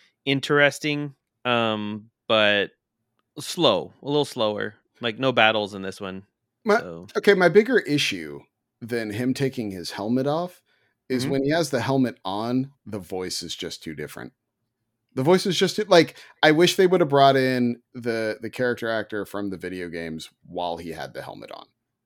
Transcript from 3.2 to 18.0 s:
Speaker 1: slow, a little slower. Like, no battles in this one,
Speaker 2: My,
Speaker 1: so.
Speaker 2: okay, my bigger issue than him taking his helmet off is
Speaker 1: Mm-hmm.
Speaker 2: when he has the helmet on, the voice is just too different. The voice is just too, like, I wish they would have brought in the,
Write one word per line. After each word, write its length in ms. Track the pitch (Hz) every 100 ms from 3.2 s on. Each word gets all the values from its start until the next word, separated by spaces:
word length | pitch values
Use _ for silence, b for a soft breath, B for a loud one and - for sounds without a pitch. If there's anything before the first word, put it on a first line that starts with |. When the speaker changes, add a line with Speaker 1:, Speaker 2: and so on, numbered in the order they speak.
| _ -
Speaker 1:
slow, 540 | - - 151 104 80 _
a 40 | 135
little 180 | 147
slower. 500 | 139 127 107 104 107 - _ _
Like, 180 | 120 110
no 140 | 131
battles 420 | 120 110 110 104
in 80 | 101
this 180 | 95 95
one, 240 | 98 95 - _ _ _
Speaker 2:
My, 140 | 220 202
Speaker 1:
so. 280 | 175 - - 220
Speaker 2:
okay, 180 | 208
my 140 | 190 175
bigger 300 | 175 226 226
issue 600 | - 147 - 95 76 71 - _ _ _
than 280 | 117 120 110
him 220 | 101 127
taking 360 | 131 139 131 107
his 220 | 95 85
helmet 340 | - 104 127 139
off 340 | 156 180 - _ _ _ _ -
is 140 | 127
Speaker 1:
Mm-hmm. 80 | 135
Speaker 2:
when 120 | 139
he 60 | 139
has 200 | 165 151
the 100 | -
helmet 380 | 117 135 123 -
on, 480 | 95 101 113 127 131 _ -
the 120 | 104
voice 440 | 87 92 92 -
is 140 | 85 -
just 260 | 87 -
too 120 | -
different. 380 | 76 73 - 62 - _ _ _ _ _ _ _
The 80 | -
voice 200 | 131 185 196
is 120 | 165
just 180 | 190 -
too, 80 | 208
like, 280 | 180 160 B B _
I 100 | 156
wish 240 | 156 175 -
they 100 | 185
would 140 | 180
have 80 | 160
brought 260 | 139 139
in 480 | 135 131 127 120 120 _
the, 440 | 127